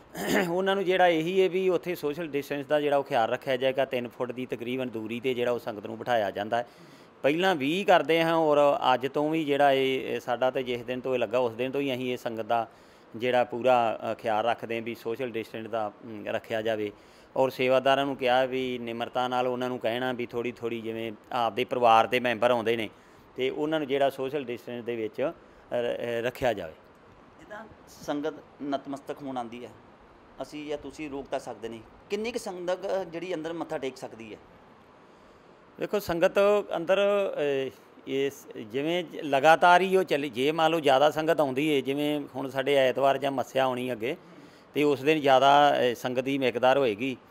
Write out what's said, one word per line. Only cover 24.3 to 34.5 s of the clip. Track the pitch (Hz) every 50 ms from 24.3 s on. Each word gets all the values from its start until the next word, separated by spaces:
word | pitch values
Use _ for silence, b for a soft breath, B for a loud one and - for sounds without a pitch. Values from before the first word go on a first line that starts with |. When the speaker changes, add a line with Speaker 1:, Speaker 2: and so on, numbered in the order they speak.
| 139 151 131
Speaker 1:
ਡਿਸਟੈਂਸ | 117 123 113 - - 120 120 113
ਦੇ | 117 120
ਵਿੱਚ | 113 110 104 - -
ਰ-, | 131 160 175 - B B B B B B 120
ਅ, | 123 120 120 120 - - 120 117 117
ਰੱਖਿਆ | 113 127 - - 135 123 110
ਜਾਵੇ। | 98 85 80 78 - - - - - - - - - - - - -
Speaker 2:
ਜਿੱਦਾਂ | - - 214 214 220 - - - - -
ਸੰਗਤ | - - - 165 147 147 143 156 151 147 - - - - 135
ਨਤਮਸਤਕ | 147 139 131 - 143 139 131 - - 143 -
ਹੋਣ | 147 131 131 123
ਆਉਂਦੀ | 120 113 117 123 120
ਹੈ, | 110 104 - - - - - - - - - - - - -
ਅਸੀਂ | 135 - - 151 151
ਜਾਂ | 147 147 147
ਤੁਸੀਂ | 147 139 131 - 156 143
ਰੋਕ | 131 139 127 -
ਤਾਂ | - 220
ਸਕਦੇ | - 135 117 104 110 113
ਨਹੀਂ, | 117 113 - - - - - -
ਕਿੰਨੀ | 202 202 220 240
ਕੁ | 240 233
ਸੰਗਤ, | - 208 180 180 175 175 185 185 180 202 190 190
ਅ, | 185
ਜਿਹੜੀ | 170 160 170 170 185 180
ਅੰਦਰ | 156 156 165 170
ਮੱਥਾ | 165 156 160 160 147
ਟੇਕ | 135 131 127 -
ਸਕਦੀ | 131 117 117 110 117 107 98
ਹੈ? | - - -